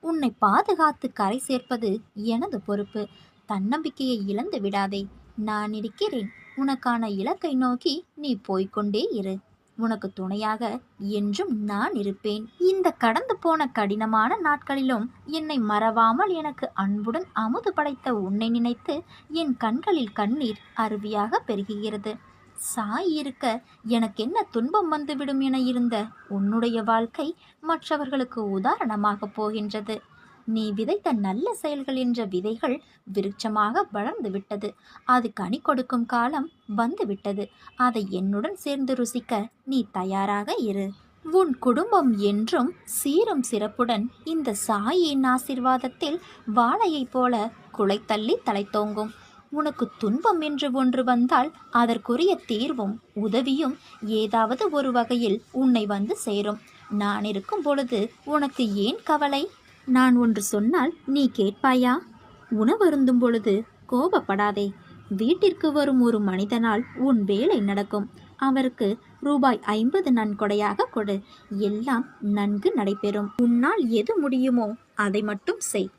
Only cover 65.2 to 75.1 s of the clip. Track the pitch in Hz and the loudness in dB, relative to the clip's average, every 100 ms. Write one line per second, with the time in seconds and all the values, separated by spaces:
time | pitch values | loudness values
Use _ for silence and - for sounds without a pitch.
65.2 | 226 359 403 359 320 294 285 262 240 220 | 0 4 2 2 0 2 2 4 4 4
66.2 | 202 185 202 233 233 208 247 - 262 240 | 0 0 0 0 2 0 -2 -2 2 4
67.2 | 202 202 294 370 202 202 202 208 202 - | 4 2 2 2 2 0 -2 -4 -6 -12
68.2 | - - 269 269 254 - 208 214 - - | -20 -4 0 2 0 0 -2 -2 -8 -6
69.2 | 277 285 269 233 - 214 226 370 381 240 | 0 4 4 2 0 0 2 2 4 2
70.2 | 214 208 208 208 208 202 508 - 208 196 | 2 0 0 2 0 0 -2 0 -2 -2
71.2 | - - - 196 202 208 240 247 - - | -4 -20 -10 -2 -2 -2 0 -2 -2 -6
72.2 | 208 208 202 208 330 277 196 202 208 208 | -2 0 2 2 0 2 0 0 -2 -2
73.2 | 202 - 240 240 269 427 254 226 208 427 | -4 2 4 4 4 2 2 2 2 0
74.2 | 285 254 262 240 214 226 _ - 208 | 2 2 2 2 0 -4 _ -2 0